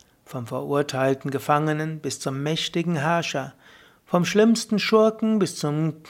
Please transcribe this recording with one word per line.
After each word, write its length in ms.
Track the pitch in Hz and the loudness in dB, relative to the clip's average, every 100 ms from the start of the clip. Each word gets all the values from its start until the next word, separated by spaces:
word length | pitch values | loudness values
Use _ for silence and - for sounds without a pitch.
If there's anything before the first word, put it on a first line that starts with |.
| _ _ | _ _
vom 220 | - 131 117 | -14 -12 -8
verurteilten 840 | 131 143 143 147 131 135 135 143 | -8 -2 -2 0 0 0 0 -2
Gefangenen 680 | 135 - 147 156 151 156 156 | -4 2 2 2 -2 -4 -6
bis 200 | 143 - | -8 -6
zum 240 | 139 135 | -6 -4
mächtigen 520 | 147 160 - 175 170 160 | -2 -4 -4 -4 -2 0
Herrscher, 580 | 156 170 156 143 135 - _ - _ _ _ | 0 0 -2 -6 -8 -12 _ -20 _ _ _
vom 180 | 180 | 0
schlimmsten 540 | 175 208 226 226 - 208 | 2 4 4 4 0 -2
Schurken 600 | - 220 220 220 220 220 | 4 4 4 2 0 2
bis 180 | 180 - | 0 -2
zum 380 | 151 151 160 156 | -2 0 -2 -4